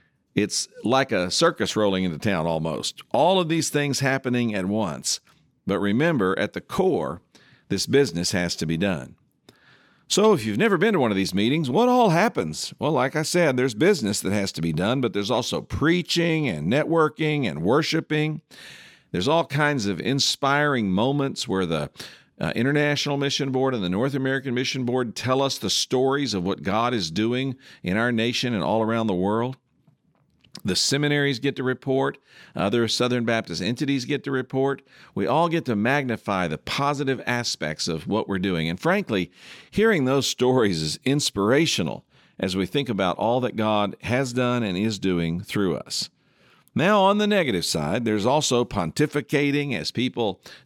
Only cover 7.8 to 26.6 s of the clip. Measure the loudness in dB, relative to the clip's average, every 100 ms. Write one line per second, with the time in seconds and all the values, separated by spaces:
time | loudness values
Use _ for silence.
7.8 | 2 2 2 0 -2 -2 -2 -4 -2 0
8.8 | -2 -2 -8 -20 _ _ -20 _ _ _
9.8 | _ _ -2 4 6 4 2 0 2 4
10.8 | 2 4 2 2 0 2 2 0 0 2
11.8 | 4 4 4 4 2 0 -4 -6 -10 -4
12.8 | -2 0 0 -2 0 2 2 2 0 2
13.8 | 2 4 0 -2 -2 -2 -2 -2 -2 0
14.8 | 0 0 0 -2 -2 -2 -2 -6 -6 -2
15.8 | 2 2 0 0 0 0 -2 -2 0 0
16.8 | 2 2 2 0 -2 0 -2 -2 2 2
17.8 | 2 -2 -2 -2 -2 -4 _ -20 -20 -20
18.8 | -20 -20 -8 -2 2 0 0 0 0 0
19.8 | -2 -2 -2 0 0 0 0 2 2 2
20.8 | 2 2 2 0 -2 -4 -2 -2 0 -2
21.8 | -4 -10 -18 -20 _ -6 -4 0 0 2
22.8 | 0 0 -2 -2 -2 -2 -2 0 0 0
23.8 | -2 0 -2 -2 -2 -2 -2 -4 -2 -2
24.8 | -2 -2 -2 -4 -2 0 0 -2 -2 -2
25.8 | 0 2 2 0 -2 -2 -2 -2